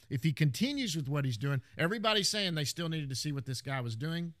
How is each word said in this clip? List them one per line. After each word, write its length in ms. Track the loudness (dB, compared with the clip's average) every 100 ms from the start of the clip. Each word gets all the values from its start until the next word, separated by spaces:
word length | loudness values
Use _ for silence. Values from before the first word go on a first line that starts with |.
| -6
If 140 | 0
he 80 | 0
continues 640 | 4 2 4 0 2 -2 -2
with 140 | 0
what 160 | 0 0
he's 120 | 0
doing, 240 | 0 -2 -4 0
everybody's 520 | 0 2 2 4 2
saying 260 | 2 0 0
they 80 |
still 240 | -2 -2 -2
needed 220 | -2 -2
to 60 | -2
see 180 | -2
what 120 | -2 -4
this 160 | -6
guy 200 | -4 -4
was 160 | -2 -4
doing. 360 | -2 -2 -4 -8